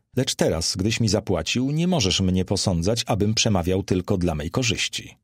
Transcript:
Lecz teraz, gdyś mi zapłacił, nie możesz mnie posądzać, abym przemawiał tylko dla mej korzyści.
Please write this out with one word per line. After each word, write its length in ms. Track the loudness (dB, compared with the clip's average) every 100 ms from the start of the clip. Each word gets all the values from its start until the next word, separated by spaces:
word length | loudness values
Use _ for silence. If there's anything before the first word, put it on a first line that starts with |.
| _ -4
Lecz 180 | -2
teraz, 420 | 0 0 2 -2 -2
gdyś 240 | -2 0
mi 80 | 2
zapłacił, 600 | 2 0 -2 0 -2 0
nie 160 | 0 0
możesz 340 | 2 0 2
mnie 240 | 2 2
posądzać, 600 | 0 0 0 0 0 0 -2
abym 280 | 0 2
przemawiał 480 | 2 2 2 2 -2
tylko 360 | 0 -2 0 0
dla 160 | 0
mej 160 | 0 -2
korzyści. 640 | -2 -2 -2 -4 -6 -12 -20